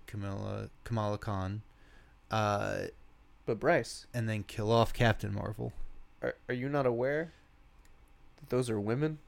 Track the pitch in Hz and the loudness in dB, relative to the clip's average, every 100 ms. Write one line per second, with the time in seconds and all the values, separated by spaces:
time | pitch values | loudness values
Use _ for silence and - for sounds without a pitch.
0 | - 104 101 98 101 101 104 - - 117 | -12 -8 -6 -6 -6 -6 -8 -12 -6 -2
1 | 104 104 - 98 95 104 - - - - | 0 -2 -2 -2 -2 -4 -8 -20 -20 -20
2 | - - - 110 107 101 104 50 92 - | -20 -20 -4 0 2 2 0 -2 -6 -10
3 | - - - - - 110 131 165 117 - | -20 -20 -20 -12 -4 0 4 2 2 -8
4 | - 123 113 110 98 - 107 117 113 - | -8 -4 -2 -2 -4 -2 4 6 6 6
5 | 120 107 104 101 98 110 120 - - - | 4 4 0 -4 -4 -4 -6 -4 -6 -8
6 | - - 123 - - 123 131 143 131 120 | -16 -6 -6 -6 -6 -4 0 2 2 2
7 | 127 147 170 - - - - - - - | 2 0 -2 -10 -20 -20 -20 -20 -20 -20
8 | - - - - - 123 123 110 101 120 | -20 -20 -20 -20 -2 -2 0 0 0 2
9 | 156 151 | 0 -2